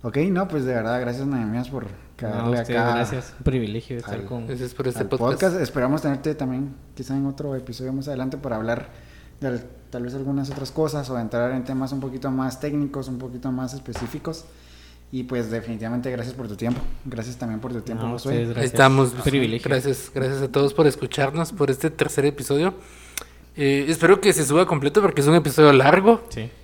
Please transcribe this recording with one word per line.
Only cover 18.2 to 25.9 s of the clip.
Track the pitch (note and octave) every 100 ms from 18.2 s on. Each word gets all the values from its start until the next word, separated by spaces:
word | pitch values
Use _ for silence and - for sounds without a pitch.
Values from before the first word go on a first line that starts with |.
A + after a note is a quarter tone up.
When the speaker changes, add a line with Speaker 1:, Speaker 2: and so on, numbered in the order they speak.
| C3+ A#2+
Speaker 2:
ustedes, | A#2
gracias. | A#2
Speaker 3:
Ahí | B2 A#2+
estamos. | C3+ C3+ C3
Speaker 2:
Un | B2
privilegio. | C#3+ C3+ A#2 A#2 C3+
Speaker 3:
Gracias, | C3+ C3+ C3 - C3+
gracias | C3 C3+
a | C3+
todos | C#3 C#3
por | C#3 D3+
escucharnos | - C3 - C#3 D#3 D#3+
por | - C#3
este | C3 D#3
tercer | D#3 B2+ - C#3+
episodio. | C#3+ A#2+ C#3+ F3+ F#3 - - - - - - - -
Eh, | C#3 C#3 C#3
espero | D#3+ E3 G3
que | G#3
se | E3 C#3
suba | D3+ F#3
completo | D#3 C#3 G#3
porque | G3+ -
es | C#3
un | E3
episodio | D3 C3 D3+
largo. | C3+ C3+